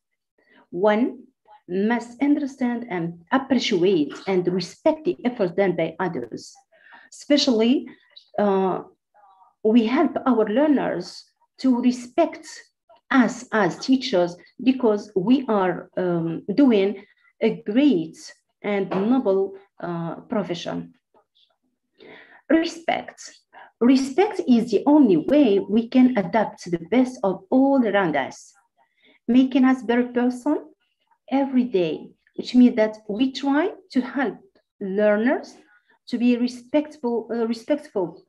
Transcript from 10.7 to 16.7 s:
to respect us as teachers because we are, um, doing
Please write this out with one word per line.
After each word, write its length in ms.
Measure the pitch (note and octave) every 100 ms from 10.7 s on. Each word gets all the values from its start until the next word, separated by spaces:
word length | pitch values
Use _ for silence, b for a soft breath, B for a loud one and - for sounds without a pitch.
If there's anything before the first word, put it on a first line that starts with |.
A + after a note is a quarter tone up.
| B3+ F3 E3+ F3+ - - _ _ -
to 200 | C4 A#3+
respect 640 | B3+ B3 - - D#4+ - - - - _ _ _ -
us 340 | C4 A3 - -
as 280 | G#3+ F3+ -
teachers 580 | - C4 - F3+ F3 E3+ b b
because 500 | A#3 C4 A#3 G#3 - F#3+
we 300 | F#3 C#4 B3+
are, 420 | G#3 F#3 - - -
um, 460 | F3+ E3+ E3 D#3+ -
doing 500 | G3+ C#4